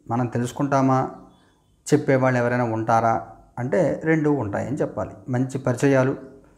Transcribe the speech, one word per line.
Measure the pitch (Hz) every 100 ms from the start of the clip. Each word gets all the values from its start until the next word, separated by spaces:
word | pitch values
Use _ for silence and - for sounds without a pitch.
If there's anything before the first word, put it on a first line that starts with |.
| -
మనం | 117 117
తెలుసుకుంటామా, | 120 123 - 139 135 131 131 135 - - _ _ _ _ _ -
చెప్పేవాళ్ళు | 147 - 131 131 123
ఎవరైనా | 120 123
ఉంటారా | 117 113 113 113 113 107 - - - -
అంటే, | 123 196 143 -
రెండూ | 160 160 147
ఉంటాయని | 139 101 104 110 147
చెప్పాలి. | 143 - - - -
మంచి | 123 131 135
పరిచయాలు, | 139 123 139 135 131 143 - - -